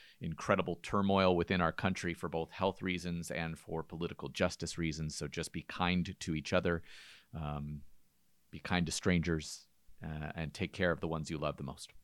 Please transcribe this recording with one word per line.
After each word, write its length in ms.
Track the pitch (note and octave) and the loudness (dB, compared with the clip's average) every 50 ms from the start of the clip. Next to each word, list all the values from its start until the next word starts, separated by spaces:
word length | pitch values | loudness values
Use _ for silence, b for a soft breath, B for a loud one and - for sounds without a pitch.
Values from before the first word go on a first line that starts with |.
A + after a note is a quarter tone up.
| B B B - | B B B -8
incredible 580 | - E2+ D#2 - - - G2+ F#2 F2 F2+ E2+ - - | -6 -6 -6 -2 2 2 4 4 2 0 -4 -6 -4
turmoil 520 | - - G2+ G2 G2 G2 G2 F#2+ F#2 F#2 | 0 2 4 4 6 6 8 8 8 6
within 240 | E2+ F2 - G2 F2+ | 6 4 2 4 4
our 120 | F2 E2 D2+ | 4 2 2
country 400 | - - F#2+ F#2 - - F2 E2+ | 2 0 0 0 0 -2 -4 -4
for 160 | - - E2+ | -4 -4 -4
both 220 | D#2 E2 E2 - | -2 -2 -4 -4
health 300 | - - F#2+ F#2+ F#2 - | -4 0 0 0 0 0
reasons 500 | F#2+ F#2 F2+ F2 E2+ F2+ E2+ E2+ E2 - | -2 -2 -2 -2 -2 -4 -4 -4 -4 -4
and 260 | - E2 E2 E2 D#2+ | -4 -4 -4 -4 -6
for 240 | - - - E2 D#2+ D#2 | -8 -8 -6 -6 -6 -6
political 460 | - F2 E2 F2 E2 D2+ - - C#2 | -6 -6 -4 -4 -4 -4 -6 -10 -6
justice 480 | C2+ - F#2 F2 - - E2+ E2 - | 0 0 0 0 0 -2 -6 -6 -2
reasons. 380 | - E2+ D#2+ D2 D#2 D#2+ D2+ - | -2 -2 -2 -2 -2 -4 -4 -4
So 120 | - D#2+ | -6 -6
just 240 | D2 - E2+ D#2+ - | -6 -4 -6 -6 -6
be 120 | - F2 - | -6 -8 -8
kind 520 | - - - F2+ F2 F2+ F2+ E2+ F#2+ F#2 - | -8 -4 0 2 2 2 2 2 0 -4 -6
to 160 | - - D#2+ | -4 -2 -2
each 180 | D#2 - - F#2+ | -2 0 2 2
other, 300 | F#2 F2 F2+ E2+ E2 B B B B B B B B B B - | 2 4 4 2 0 B B B B B B B B B B -8
um, 460 | D#2+ D#2+ D2 D2 D2 D2 D2 D2+ D2 - - - - - _ _ _ _ _ _ _ _ _ | -6 -4 -4 -4 -4 -4 -6 -6 -8 -10 -14 -18 -20 -20 _ _ _ _ _ _ _ _ _
be 80 | - E2 | -14 -12
kind 260 | - - F#2 F2 F2 | -2 2 2 4 4
to 60 | D#2 - | 2 0
strangers, 720 | - - G2+ F2+ F2 D#2 F2 E2 D#2 D2+ - - - - _ _ _ _ - - - - | 2 4 6 6 6 6 4 2 0 -2 -6 -10 -14 -16 _ _ _ _ -20 -16 -12 -10
uh, 260 | D#2+ D#2 D2+ D2+ - - | -8 -8 -6 -6 -6 -6
and 180 | E2 D#2+ D2+ - | -6 -6 -6 -4
take 180 | - F#2+ - - | -2 -4 -2 0
care 180 | - F#2 F2 | 2 2 2
of 100 | E2 - | 2 2
the 60 | - | 0
ones 220 | E2 E2 D#2+ D#2 - | -2 -2 -2 -2 -4
you 80 | E2 | -4
love 200 | D2+ D2+ D2+ C#2+ | -2 -2 -2 -2
the 60 | - D2 | -2 -6
most. 280 | C2+ D2 - - - - - | -8 -8 -10 -14 -18 -18 -20